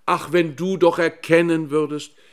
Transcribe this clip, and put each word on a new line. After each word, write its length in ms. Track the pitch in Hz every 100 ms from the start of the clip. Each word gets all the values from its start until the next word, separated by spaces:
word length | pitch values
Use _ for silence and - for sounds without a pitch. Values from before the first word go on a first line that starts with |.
| -
„Ach, 260 | 170 -
wenn 220 | 175 165
du 220 | 131 185 185
doch 240 | 170 175
erkennen 720 | 165 - - 165 170 160 151
würdest, 420 | 151 151 147 - _ _